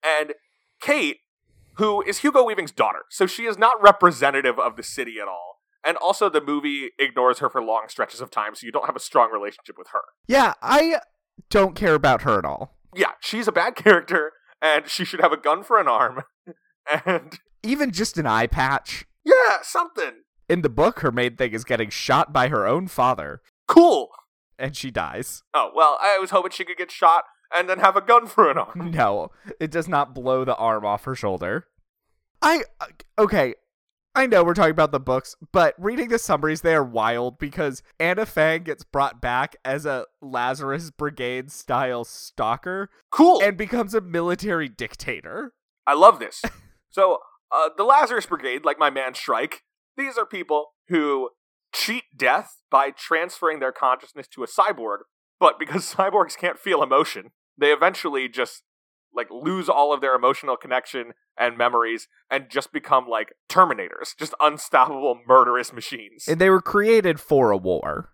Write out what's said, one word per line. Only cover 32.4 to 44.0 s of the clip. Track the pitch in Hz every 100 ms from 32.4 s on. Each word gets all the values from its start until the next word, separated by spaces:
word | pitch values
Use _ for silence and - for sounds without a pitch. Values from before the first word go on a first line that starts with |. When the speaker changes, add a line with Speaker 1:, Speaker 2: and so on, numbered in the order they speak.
Speaker 2:
I, | 294 330 - _
uh, | 160 _ - -
okay, | 214 208 135 - _ _ _ _ _ -
I | 262
know | 214
we're | 170
talking | 175 165
about | 156 151
the | 143
books, | 131 131 - - 156
but | 190 160 -
reading | 190 240 240
the | 226
summaries, | - 156 156 156
they | 170
are | 160
wild | 131 117 110 120 123 127
because | 147 139 151 127 _ _
Anna | 165 180 214
Fang | - 156 165
gets | 170 151
brought | - 139 139 120
back | 123 123 139 -
as | 131 139 147
a | 131 - _
Lazarus | 139 127 120 131 139 139 165
Brigade-style | _ 147 143 123 127 131 - - 127 131 120
stalker | 117 - - - 110 117 - 190 196 _ _
Speaker 1:
Cool. | - 330 359
Speaker 2:
and | 202 190
becomes | 214 240 202
a | 220